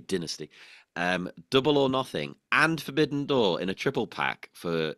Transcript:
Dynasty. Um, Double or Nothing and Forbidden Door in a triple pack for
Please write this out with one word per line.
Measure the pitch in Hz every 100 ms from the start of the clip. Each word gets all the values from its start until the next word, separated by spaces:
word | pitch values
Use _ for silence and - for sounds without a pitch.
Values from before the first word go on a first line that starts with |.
| -
Dynasty. | 95 80 - 76 - - - _
Um, | - 87 90 90 - -
Double | 135 143 147
or | 135
Nothing | 131 127 85 71 69 _
and | 120 156 160
Forbidden | - 139 151 147
Door | 139 139 104 82
in | 90
a |
triple | 92 143 131 104
pack | - 67 - -
for | - 90 82 78